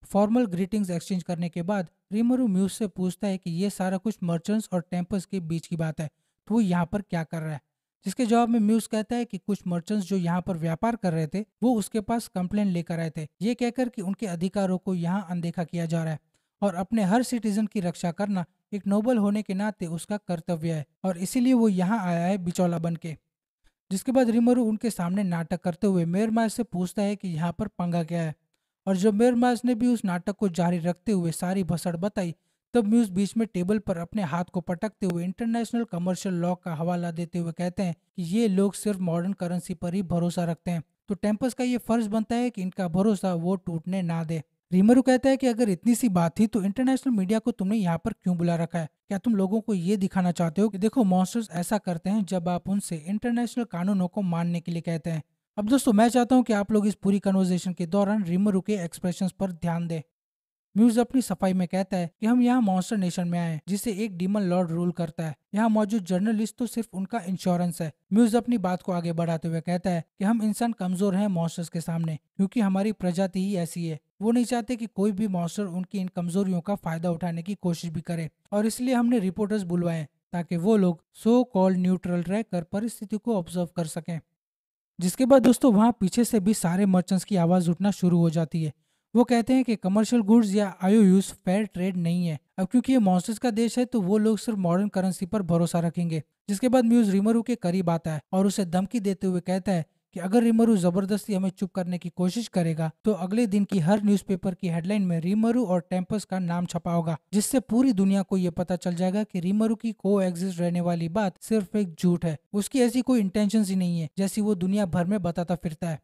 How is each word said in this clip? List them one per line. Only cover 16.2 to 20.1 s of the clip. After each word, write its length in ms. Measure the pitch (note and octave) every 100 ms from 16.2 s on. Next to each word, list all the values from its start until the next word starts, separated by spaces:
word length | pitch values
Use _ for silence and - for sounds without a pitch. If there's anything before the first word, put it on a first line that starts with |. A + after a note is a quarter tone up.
| _ _ _ _
और 120 | G3+
अपने 280 | F3 F#3+ A3+
हर 200 | F#3 A3+
सिटीजन 440 | B3 A#3+ G#3+ G3+ G#3+
की 140 | A3
रक्षा 300 | F3 - F3+
करना 340 | E3 G3+ F#3+ E3+ _ _
एक 140 | G#3 G3
नोबल 300 | G3+ A3 B3
होने 260 | G3+ G#3
के 120 | G#3+
नाते 320 | F#3+ G#3 G3+ F3
उसका 300 | E3 -